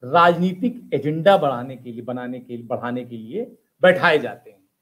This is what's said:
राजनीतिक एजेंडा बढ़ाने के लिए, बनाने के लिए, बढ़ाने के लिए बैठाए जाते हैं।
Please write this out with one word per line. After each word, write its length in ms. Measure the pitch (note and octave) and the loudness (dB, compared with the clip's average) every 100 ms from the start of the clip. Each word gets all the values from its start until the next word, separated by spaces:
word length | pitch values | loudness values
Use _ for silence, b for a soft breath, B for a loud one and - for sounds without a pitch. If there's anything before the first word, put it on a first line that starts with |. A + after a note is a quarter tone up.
राजनीतिक 840 | B2 D#3+ F3 E3+ F#3 F3+ B3 - - | 2 4 6 4 0 0 -4 -6 -6
एजेंडा 420 | C#3+ C#3+ D#3+ D#3+ G3 | -4 -2 0 4 4
बढ़ाने 400 | D3 B2 B2+ B2+ | 4 -2 -6 -12
के 160 | B2 | -14
लिए, 100 | A#2 | -14
बनाने 380 | A#2+ B2 B2 B2+ | -10 -8 -8 -12
के 160 | B2 A#2+ | -12 -14
लिए, 100 | A#2 | -8
बढ़ाने 380 | A#2 A#2 B2 | -8 -6 -8
के 120 | A#2+ A#2 | -10 -14
लिए 400 | A2+ E3 A#3+ - _ _ | -12 -10 -10 -14 _ _
बैठाए 380 | F3+ F3+ F3 D#3 | 2 4 2 2
जाते 320 | A#2+ G2+ - | -2 -12 -20
हैं। 180 | G#2 _ _ | _ _ _